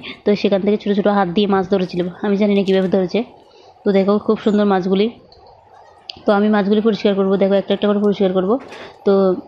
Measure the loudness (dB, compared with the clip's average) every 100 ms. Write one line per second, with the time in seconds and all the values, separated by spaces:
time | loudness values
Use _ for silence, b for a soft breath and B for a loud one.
0 | B B -2 0 2 0 0 -2 -2 0
1 | 0 0 0 0 0 0 0 -2 -2 -4
2 | -6 -6 -2 0 2 0 2 0 0 -2
3 | -2 -4 -6 -12 B B B B -2 0
4 | 2 -2 -2 -2 0 0 2 0 0 -2
5 | -2 -6 -20 -20 -20 -20 _ -20 -20 -20
6 | -20 -8 0 2 4 2 2 2 0 0
7 | 0 0 0 2 2 0 0 -2 0 0
8 | 0 0 0 0 0 -2 -4 B B B
9 | 0 2 2 0